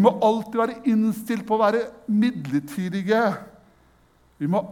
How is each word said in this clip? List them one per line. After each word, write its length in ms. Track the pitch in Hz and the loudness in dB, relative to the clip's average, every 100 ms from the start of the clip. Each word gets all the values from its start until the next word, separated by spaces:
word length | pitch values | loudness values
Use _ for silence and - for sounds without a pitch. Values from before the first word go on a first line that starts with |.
må 60 | 214 - | 4 4
alltid 380 | 220 226 220 226 | 2 2 -2 -2
være 140 | 233 247 | -2 0
innstilt 600 | 269 220 220 220 - 226 202 | 0 2 2 -2 -4 -6 -2
på 80 | 214 | 2
å 60 | |
være 180 | 208 226 220 - - | 2 2 -4 -10 -2
midlertidige. 1080 | 208 247 196 139 143 143 - 185 196 190 220 220 175 - - _ _ _ _ _ _ _ _ | 2 2 0 -4 -4 -4 -8 -6 -4 0 0 0 -4 -12 -20 _ _ _ _ _ _ _ _
Vi 140 | 147 | -2
må 140 | 202 196 | -2 0